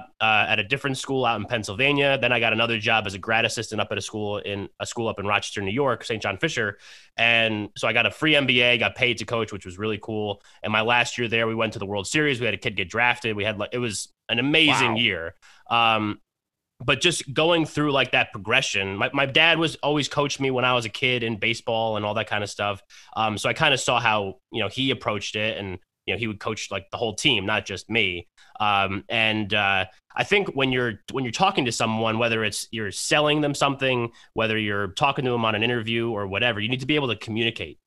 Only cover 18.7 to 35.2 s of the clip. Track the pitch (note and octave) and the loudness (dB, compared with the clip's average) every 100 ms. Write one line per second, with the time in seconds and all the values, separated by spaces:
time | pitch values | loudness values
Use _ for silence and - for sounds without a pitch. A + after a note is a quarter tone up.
18.7 | G2+ G2 G2 B2+ C#3+ C#3 D#3 E3 E3 D#3+ | -2 -2 -2 -2 0 2 4 4 4 0
19.7 | - C#3 D3+ C3 - C#3+ - C3+ B2+ B2+ | 0 0 0 0 0 0 0 0 2 2
20.7 | B2 A2+ - C3 B2 A2+ G#2+ A2 A2+ - | 2 0 -2 0 2 0 -2 -2 -2 -2
21.7 | A2+ A2+ G#2+ G#2 G#2+ G#2+ G#2+ G#2 - G#2 | 0 0 0 -2 -2 -2 -2 -4 -2 -4
22.7 | G2 _ - - - A2 G2+ B2+ A#2 D#3 | -4 _ -20 -8 -2 0 0 -2 2 2
23.7 | C3 - A#2+ A#2+ G#2+ G2 F#2+ _ A2+ G2+ | 2 2 2 4 2 -2 -8 _ -4 -4
24.7 | B2+ C3+ B2 A#2+ G#2 - G#2+ A2 F2+ G2 | -2 -2 -2 -2 -4 -4 -4 -2 -4 -6
25.7 | F2+ _ _ - F#2+ A#2 G2+ A#2 A2 - | -10 _ _ -6 -4 -4 -4 -6 -6 -6
26.7 | G2 - - A2+ G2 D#3 A2 F#2+ G#2+ G2+ | -8 -8 -4 -4 0 2 2 0 -2 -2
27.7 | F#2+ - A2+ G2 F2 - _ - - G#2 | -8 -2 0 0 -2 -10 _ -14 -2 2
28.7 | G2+ F#2+ G2 - A2+ A2 G#2+ G2+ G#2+ G2 | 2 2 -2 -4 0 0 0 0 0 2
29.7 | F#2+ F#2+ - _ - B2 G#3 F#3+ C3+ C3+ | 0 -2 -10 _ -4 0 0 0 -2 0
30.7 | B2+ A#2+ G#2 - C3+ B2+ - F#3+ F#3+ B2 | 0 -2 -4 -8 -6 -4 0 0 2 0
31.7 | - A2+ A2 A2+ A2 A#2 A2+ G#2+ - - | 0 0 0 0 2 0 0 -2 -4 -8
32.7 | A2+ G#2 - - D3+ D3 D3+ D3 C#3 C#3+ | -8 -6 -4 0 4 4 2 0 2 0
33.7 | C3+ C3 B2+ A#2 - - - A2 A2 G#2 | 2 0 0 -2 -8 -10 -2 0 0 0
34.7 | G2+ G2 - C#3+ C#3 | -2 -2 0 0 2